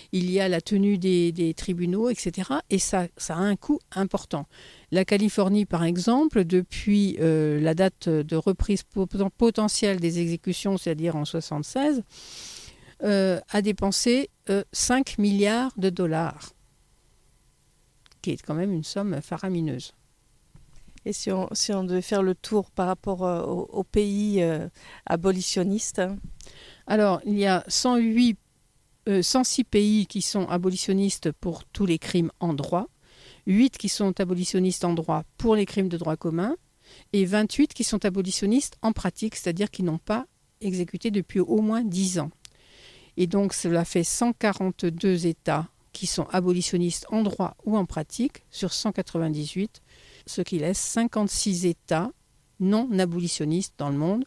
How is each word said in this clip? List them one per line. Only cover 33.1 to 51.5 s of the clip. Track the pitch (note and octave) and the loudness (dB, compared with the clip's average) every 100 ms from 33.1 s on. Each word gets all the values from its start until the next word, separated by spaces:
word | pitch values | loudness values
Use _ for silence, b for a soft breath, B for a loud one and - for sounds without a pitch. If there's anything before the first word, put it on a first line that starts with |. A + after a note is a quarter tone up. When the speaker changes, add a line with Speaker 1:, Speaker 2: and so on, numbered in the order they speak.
| B B B - | B B B 2
Speaker 1:
huit | F#3+ C4 - | 4 4 2
qui | G3 | -4
sont | - G3 F#3 | 0 0 0
abolitionnistes | F#3 F3+ F3+ F#3+ F#3 F3+ | -2 -2 0 0 0 0
en | F3 | 0
droit | E3+ D#3+ D#3+ D#3+ - | 0 0 -2 -4 -4
pour | A#3 G#3+ | 2 2
les | G3 | 2
crimes | - F#3+ | 0 -2
de | E3+ | -2
droit | E3 D#3 | -4 -2
commun | E3+ E3 G3+ E4 _ _ B B - | -2 -2 -2 -4 _ _ B B -4
et | G3+ | 0
vingt-huit | F#3 G#3 G#3+ - D4 | 2 2 2 2 0
qui | - | 0
sont | A#3 G#3 | -4 -2
abolitionnistes | G#3 F#3 F#3+ F#3 G3 A#3+ - - | 0 -2 -2 -2 2 2 0 -2
en | A3 | -2
pratique, | A3 F#3+ - A3 | -2 -2 -4 -6
c'est-à-dire | - - E3+ G3+ | -4 -4 -2 -2
qui | - | -2
n'ont | F3+ D#3+ | -2 -2
pas | - G#3+ C4+ _ _ _ | -2 -4 -4 _ _ _
exécuté | G#3 F#3 F3 F#3+ A3+ | -4 -2 -4 -4 -2
depuis | G#3 F3 G3 | -2 -2 0
au | F3+ A3 | 2 2
moins | G#3+ A3+ | 2 0
dix | A#3 F3 F#3+ F3+ | 0 0 0 -2
ans. | D3 - - B B B B B B - | -4 -8 -20 B B B B B B -2
Et | F3+ | 0
donc, | G3+ G3+ | 2 0
cela | - F3 E3+ | 0 0 0
fait | E3+ F#3 | 0 0
cent | E3+ - A#3+ | -2 0 -2
quarante-deux | A#3 G#3+ F#3+ F#3+ F3 F3 E3+ G3 F3+ E3+ | 0 -2 0 -2 -2 -4 0 0 2 0
États | E3 - D3+ E3+ _ _ | -2 -2 -2 -4 _ _
qui | - F3+ | -10 -6
sont | - - | -4 -2
abolitionnistes | F#3 F3+ F3+ F3 F#3 F3 - - | 0 2 0 0 0 0 -2 -4
en | A3 | -2
droit | G#3 - F#3 - | 0 -2 -4 -4
ou | - G#3+ | -2 0
en | |
pratique | F3+ - D#3 - B3 - _ | 0 -4 -6 -2 -4 -4 _
sur | - F3+ | -8 -6
cent | - A3 | -4 -4
quatre-vingt-dix-huit, | F#3+ F3+ E3 D#3+ D3+ D3+ F#3 G#3 - b b b b - | -4 -4 -2 -2 -2 -4 -4 -6 -8 b b b b -10
ce | - | -8
qui | F3 F3 | -4 -2
laisse | D3+ F#3 | -2 -2
cinquante-six | - - A#3 A3 G#3 - - | -4 -2 -2 0 -2 -2 -2